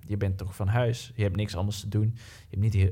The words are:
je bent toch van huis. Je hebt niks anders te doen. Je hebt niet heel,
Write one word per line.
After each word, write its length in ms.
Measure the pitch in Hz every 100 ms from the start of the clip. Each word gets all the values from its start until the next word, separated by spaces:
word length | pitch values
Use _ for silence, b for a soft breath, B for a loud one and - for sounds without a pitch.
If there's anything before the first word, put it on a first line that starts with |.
| -
je 100 | 101
bent 220 | 98 95
toch 180 | 92 -
van 120 | 98
huis. 440 | 113 117 117 -
Je 80 | -
hebt 140 | 104 95
niks 200 | 104 85
anders 240 | 98 101
te 80 | 104
doen. 240 | 107 107 120 B B B
Je 80 | 95
hebt 60 |
niet 100 | 110
heel, 160 | 98 95